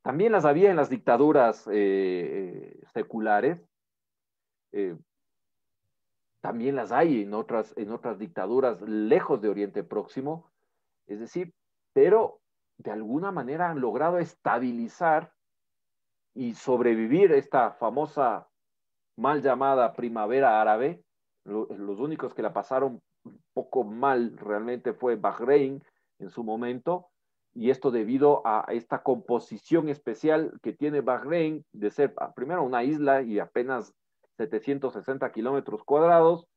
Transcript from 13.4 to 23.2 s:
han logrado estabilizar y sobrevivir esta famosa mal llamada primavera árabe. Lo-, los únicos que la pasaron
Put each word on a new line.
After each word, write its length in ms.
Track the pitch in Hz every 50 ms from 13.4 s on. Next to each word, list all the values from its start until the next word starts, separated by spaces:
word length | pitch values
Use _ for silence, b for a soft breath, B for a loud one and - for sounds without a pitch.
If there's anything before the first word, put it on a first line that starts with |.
| 123 120 143 160 175 170
han 100 | 165 143
logrado 380 | 123 117 101 127 151 170 180
estabilizar 1120 | 175 175 170 - _ _ - 107 120 127 123 120 117 117 113 - - 180 165 156 156 160 - _ _ _ _ _ _ _ _ _ _ _ _ _ _ _ _ _ _ _ _ _
y 220 | 127 127 120 110
sobrevivir 760 | - - 139 127 117 120 120 113 113 113 110 135 180 202 175 156
esta 400 | 139 135 - - 135 117 104 -
famosa 760 | - 117 110 113 143 151 151 - 151 135 120 104 87 - _ _ _ _ _ _ _ _ _ _ _ _ _ _
mal 280 | - 113 135 151 143 120
llamada 500 | 139 123 123 135 139 135 131 120 110 -
primavera 680 | - 120 117 113 110 107 104 123 135 139 123 107 107
árabe. 440 | 110 107 107 113 131 151 175 - _ _ _ _ _ _ _ _ _
Lo-, 220 | 98 101 110 113
los 320 | - 104 101 101 101 101 101
únicos 340 | 131 156 160 - 139 120 -
que 80 | -
la 100 | 110 104
pasaron 480 | - 107 - - 131 131 139 135 120 - _ _ _ _